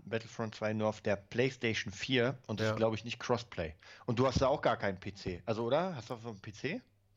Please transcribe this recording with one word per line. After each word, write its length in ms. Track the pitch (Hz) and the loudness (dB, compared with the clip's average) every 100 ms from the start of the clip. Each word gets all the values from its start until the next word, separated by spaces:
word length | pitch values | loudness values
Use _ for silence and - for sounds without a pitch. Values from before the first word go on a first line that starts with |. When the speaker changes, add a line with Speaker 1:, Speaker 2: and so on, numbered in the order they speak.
| - | -4
Speaker 1:
Battlefront 480 | 113 - - 113 | -4 -4 -6 -6
zwei 180 | - 107 | -2 -2
nur 160 | 107 107 | 2 0
auf 140 | 104 | 0
der 140 | 110 98 | 0 -2
PlayStation 760 | - 113 131 135 117 110 - | -2 0 0 0 -2 -2 -4
vier 460 | - - 127 120 - - | -6 0 4 4 0 -6
und 140 | 104 | -2
das 80 | 110 | 0
Speaker 2:
Ja. 40 | |
Speaker 1:
ist, 40 | 107 | 2
glaub 180 | 110 | 2
ich, 100 | 110 | 2
nicht 140 | 120 - | -4 -6
Crossplay. 560 | - 120 - - 82 - - - - | 0 -2 -2 -6 -6 -8 -18 -10 -2
Und 120 | 117 | 2
du 80 | 131 | 4
hast 140 | 120 | 6
da 60 | 131 | 4
auch 160 | 143 | 4
gar 160 | 139 113 | 4 2
keinen 200 | 202 92 | 2 -2
P 140 | - | -6
C, 300 | - - 87 | -8 -6 -6
also 200 | - 110 | -4 -2
oder? 320 | 117 143 185 147 | 2 2 2 -4
Hast 120 | 107 | -8
du 60 | |
auf 80 | 120 | -10
dem 180 | 117 101 | -10 -12
P 120 | - | -12
C? 280 | - 127 233 - _ _ | -6 -4 -4 -8 _ _